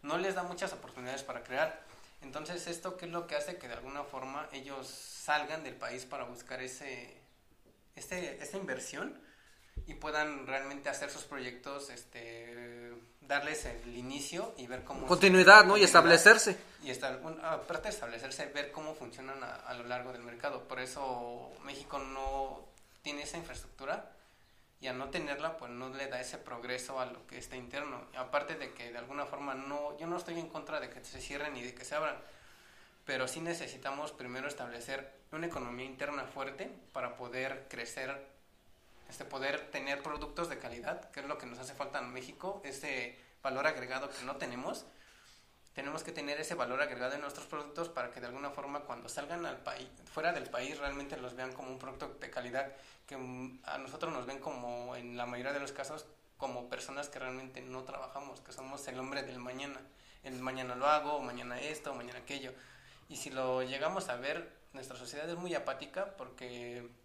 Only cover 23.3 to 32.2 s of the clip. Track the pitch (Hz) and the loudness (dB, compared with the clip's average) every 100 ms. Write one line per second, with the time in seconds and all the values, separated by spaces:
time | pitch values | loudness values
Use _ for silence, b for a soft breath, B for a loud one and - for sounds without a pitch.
23.3 | 170 165 123 - - 135 185 - - - | -8 -8 -10 -12 -10 -4 -4 -4 -20 -20
24.3 | - - - - - 131 127 135 175 147 | -20 -20 -20 -20 -8 -6 -4 -2 -4 -2
25.3 | 139 160 160 123 120 131 135 139 127 127 | -2 -2 -4 -10 -8 -8 -6 -6 -4 -6
26.3 | - - 120 123 127 127 131 127 - - | -10 -10 -8 -4 -4 -4 -4 -4 -6 -14
27.3 | 127 - 127 120 139 151 123 120 135 127 | -14 -10 -12 -8 -6 -6 -8 -10 -8 0
28.3 | 143 - 160 127 - 120 120 123 143 139 | 0 0 -6 -8 -10 -10 -10 -8 -6 -6
29.3 | 143 143 131 135 143 147 147 165 175 175 | -6 -6 -6 -4 -4 -4 -6 -4 -4 -4
30.3 | 170 160 156 147 151 120 123 - 131 - | -8 -6 -10 -6 -6 -6 -12 -14 -12 -8
31.3 | 143 147 131 123 120 123 147 156 131 | -6 -4 -6 -8 -10 -4 0 0 -2